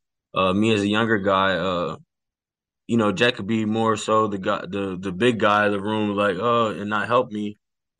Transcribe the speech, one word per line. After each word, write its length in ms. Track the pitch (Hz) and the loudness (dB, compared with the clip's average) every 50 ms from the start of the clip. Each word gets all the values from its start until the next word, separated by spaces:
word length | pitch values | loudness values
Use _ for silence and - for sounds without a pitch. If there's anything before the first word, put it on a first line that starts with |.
| _ _ _ _ _ _ - | _ _ _ _ _ _ -2
uh, 180 | - 95 92 92 | 0 2 2 2
me 180 | 101 107 113 | 2 2 2
as 100 | 110 101 | 2 2
a 60 | 101 101 | 2 0
younger 300 | 104 110 117 110 113 104 | 2 2 2 2 0 0
guy, 380 | 95 98 98 95 95 98 92 | 2 2 2 2 2 2 0
uh, 400 | 85 85 95 90 87 85 73 78 - - _ _ _ _ _ _ _ _ _ _ _ _ _ _ _ _ | 0 -2 -2 -2 -2 -2 -4 -6 -10 -14 _ _ _ _ _ _ _ _ _ _ _ _ _ _ _ _
you 120 | - 113 117 | -2 0 2
know, 140 | 110 104 | 2 2
Jet 240 | 98 92 117 120 - | 2 2 0 0 0
could 120 | - 101 95 | -2 -4 -4
be 180 | 113 110 110 | -2 -2 -2
more 320 | 107 110 113 113 110 110 107 | 0 0 0 0 0 0 -2
so 300 | - - 110 110 110 104 | 0 0 2 2 2 2
the 100 | 101 95 | -2 -4
guy, 240 | 92 104 101 - - 87 | -2 -2 -4 -4 -4 -6
the, 280 | 92 101 98 95 92 90 | -6 -6 -4 -4 -6 -6
the 120 | 95 98 | -6 -6
big 280 | 90 90 113 127 120 98 | -4 0 0 0 2 2
guy 260 | 107 104 104 104 104 | 2 2 4 4 2
in 60 | 104 | 2
the 100 | 104 101 | 0 -2
room, 340 | 95 107 107 107 104 104 101 | -2 -2 -2 0 0 0 0
like, 220 | 101 101 101 90 90 | 0 0 0 0 0
"Oh," 280 | 110 120 117 117 113 107 | 0 0 2 2 2 0
and 220 | 101 - 101 104 | -2 -4 -6 -4
not 180 | 107 104 101 107 | -4 -4 -2 0
help 240 | 120 127 123 - | 0 0 0 0
me 260 | 104 104 104 104 104 _ _ _ _ _ _ _ _ | -4 -6 -6 -8 -8 _ _ _ _ _ _ _ _